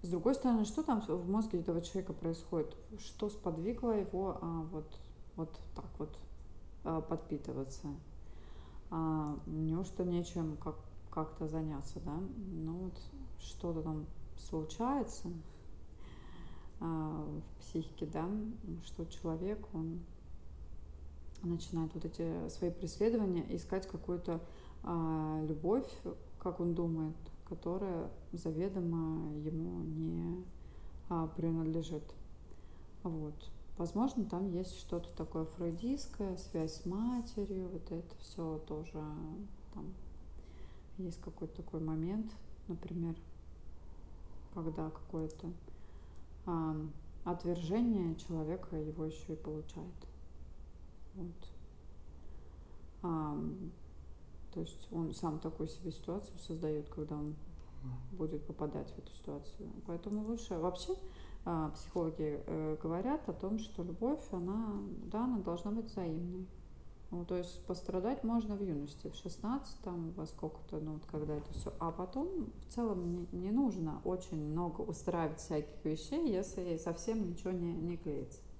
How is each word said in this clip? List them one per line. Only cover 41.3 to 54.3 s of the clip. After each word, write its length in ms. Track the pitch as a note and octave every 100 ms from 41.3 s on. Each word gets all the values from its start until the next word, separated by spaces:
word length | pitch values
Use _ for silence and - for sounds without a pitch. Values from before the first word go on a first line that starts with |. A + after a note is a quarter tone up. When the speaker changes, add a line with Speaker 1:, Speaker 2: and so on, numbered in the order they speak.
| - D#3 -
Speaker 1:
такой 160 | E3 D#3+
момент, 500 | D#3+ D#3+ E3 G#3 A3 - - - -
например, 480 | E3+ E3+ E3+ E3 E3 - - - - - - - - - - - - -
когда 360 | F#3+ D#3+ D#3 D#3+
какое-то, 560 | - - D#3+ D#3 - E3 E3+ - - - - - - - - -
ам, 480 | E3 D#3+ D#3 D#3 - - - -
отвержение 880 | E3+ E3+ E3+ E3 G3+ A#3+ G#3+ E3+ D#3+
человека 640 | - E3 D3+ E3 - D#3+
его 280 | D3+ D#3 D#3
еще 280 | D#3 -
и 20 | D#3
получает. 720 | - D#3 D3+ - F3 - - - - - - - - - - - - F#3+
Вот. 340 | F3 E3 - - - - - - - - - - - - - - - -
Ам, 720 | F3+ E3 D3+ D3 D#3 E3+ E3 - - - - - -